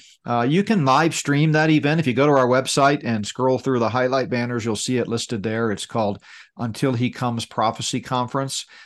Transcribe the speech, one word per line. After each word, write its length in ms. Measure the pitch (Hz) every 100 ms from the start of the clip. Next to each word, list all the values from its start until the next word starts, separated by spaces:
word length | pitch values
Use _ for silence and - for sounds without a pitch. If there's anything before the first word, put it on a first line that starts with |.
| - _
uh, 220 | 120 120 123
you 140 | 175
can 240 | 202 208 135
live 280 | 139 165
stream 380 | - - 143 156
that 160 | 156 160
event. 320 | 151 143 160
If 60 | 139
you 80 |
go 120 | 120 147
to 60 |
our 140 | 139 123
website 560 | 127 131 147 139 147
and 220 | 117 110 101
scroll 320 | - 131 127
through 220 | 135 123
the 100 | 113
highlight 400 | 123 127 135 123
banners, 340 | 120 120 120
you'll 120 | 110 104
see 200 | - 123
it 120 | 107
listed 340 | 113 - 117
there. 280 | 110 113 117
It's 140 | 98
called 380 | - 117 104 98 - - - -
Until 380 | 120 104 139
He 160 | 120 123
Comes 340 | - 123 117
Prophecy 560 | - - 110 117 - 127
Conference. 640 | - 127 123 139 135 - - -